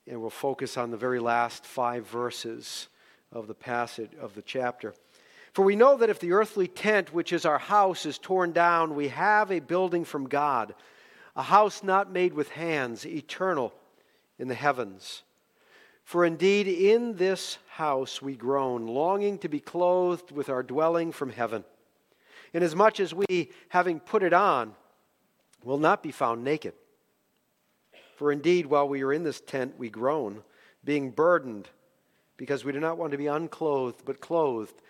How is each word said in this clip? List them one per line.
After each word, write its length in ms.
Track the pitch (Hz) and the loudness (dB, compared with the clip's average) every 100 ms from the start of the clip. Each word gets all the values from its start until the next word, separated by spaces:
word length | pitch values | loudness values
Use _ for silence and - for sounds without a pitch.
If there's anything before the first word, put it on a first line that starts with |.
| - | -14
and 120 | 123 | -10
we'll 120 | 110 | -10
focus 480 | - 139 131 131 135 | -6 -4 -4 -6 -6
on 120 | 120 | -6
the 60 | 113 | -4
very 240 | 127 123 | -4 -2
last 460 | 117 120 120 - - | 0 0 0 -4 -12
five 400 | - 120 120 104 | -4 -4 -4 -8
verses 840 | 117 120 - 113 117 - - - _ _ _ _ | -6 -6 -8 -10 -12 -12 -14 -16 _ _ _ _
of 160 | 117 107 | -14 -12
the 60 | |
passage 580 | 104 131 120 120 - 110 156 | -12 -6 -4 -4 -6 -12 -12
of 160 | 120 104 | -16 -14
the 60 | |
chapter. 520 | - 131 123 120 110 - _ _ _ - - | -10 -4 -4 -4 -10 -14 _ _ _ -20 -6
"For 100 | - | 2
we 100 | 196 | 4
know 220 | 208 254 269 | 8 8 8
that 120 | 226 | 4
if 120 | 202 | 2
the 100 | 175 | 2
earthly 380 | 190 214 208 180 | 2 2 0 -2
tent, 440 | - 208 214 - | 0 2 2 2
which 200 | 170 165 | -2 -2
is 120 | 170 | 0
our 140 | 170 143 | 2 0
house, 480 | - 208 190 170 151 | 2 4 4 2 -6
is 100 | 131 | -8
torn 360 | - 185 175 | -2 0 2
down, 420 | 165 170 170 160 | 4 4 4 2
we 140 | 147 143 | 0 -4
have 420 | 127 190 214 208 | 0 2 4 2
a 80 | 180 | -2
building 460 | 135 175 185 175 | -2 0 0 0
from 240 | 160 151 131 | -2 -6 -4
God, 480 | 143 147 127 104 - - - - - - | 0 0 0 -2 -8 -20 -20 -20 -20 -14
a 80 | - | -8
house 400 | 135 190 214 - | 4 6 4 0
not 300 | 190 190 190 | 0 0 2
made 200 | 180 180 | 0 0
with 180 | 151 139 | 0 -6
hands, 540 | 151 170 151 123 110 | -6 -4 -2 -4 -6
eternal 680 | - 151 - - 185 160 113 - _ _ _ _ _ - | -10 -10 -10 -6 -2 -2 -4 -8 _ _ _ _ _ -12
in 80 | 127 | -8
the 80 | |
heavens. 680 | 113 147 127 104 95 - - - _ _ _ _ _ _ _ | -2 -2 -2 -4 -12 -18 -18 -20 _ _ _ _ _ _ _
For 200 | - 175 | -4 2
indeed, 440 | 170 160 185 202 196 | 2 4 2 4 2
in 480 | 175 196 226 240 190 | 2 4 4 2 0
this 420 | 185 185 - - _ | 0 0 -4 -12 _
house 520 | - 156 135 127 - | -6 -2 -2 -2 -8
we 140 | 139 127 | -10 -6
groan, 500 | 120 139 131 123 113 | 0 0 0 -2 -4
longing 520 | 127 165 202 202 196 | -2 0 0 -2 -4
to 100 | 170 | -6
be 100 | 147 | -8
clothed 720 | - 170 180 180 180 175 - | -6 0 2 4 2 -2 -6
with 180 | 147 139 | -8 -4
our 140 | 131 | -4
dwelling 480 | 127 131 160 170 165 | -4 0 2 2 -2
from 200 | - 131 | -6 -8
heaven, 340 | 110 117 110 - _ _ _ _ _ _ - - | -4 -4 -4 -10 _ _ _ _ _ _ -20 -8
inasmuch 480 | 170 175 165 214 214 | -2 0 4 4 4
as 120 | 180 | -2
we, 380 | 165 196 180 143 - - | -2 -2 -2 -4 -10 -2
having 280 | 180 180 160 | 0 0 -2
put 240 | - 220 | -2 0
it 100 | 180 | 4
on, 440 | 175 202 139 110 104 _ _ _ _ _ _ _ _ | 4 4 2 0 -8 _ _ _ _ _ _ _ _
will 140 | 120 143 | -6 2
not 260 | 156 202 | 2 2
be 80 | 156 | -2
found 320 | - 127 117 | -2 -2 0
naked. 300 | 127 156 98 - _ _ _ _ _ _ _ _ _ _ _ _ _ | -2 -4 -6 -14 _ _ _ _ _ _ _ _ _ _ _ _ _
For 160 | - 147 | -4 0
indeed, 360 | 143 156 180 143 | 2 4 2 4
while 220 | 143 143 | 2 2
we 140 | 139 | 0
are 100 | 135 | 0
in 120 | 151 | 0
this 160 | 165 - | -2 -6
tent, 360 | - 135 127 - | -6 -4 -4 -6
we 140 | 120 | -12
groan, 540 | 107 127 156 110 107 - _ _ _ | -4 -2 0 -4 -8 -16 _ _ _
being 260 | 139 147 135 | -4 -2 -2
burdened, 580 | 117 165 170 131 104 95 _ _ _ _ _ _ - | 0 4 2 0 -10 -14 _ _ _ _ _ _ -12
because 280 | 127 139 | -6 -4
we 80 | 131 | -4
do 80 | 139 | -4
not 180 | 160 165 | -4 -4
want 140 | 160 | -4
to 40 | 143 | -4
be 120 | 147 | -2
unclothed, 760 | 151 165 - 160 139 127 117 | -4 -4 -4 -2 -2 -2 -6
but 160 | - 135 | -10 -10
clothed, 640 | - 165 147 113 104 - | -4 0 0 -2 -8 -14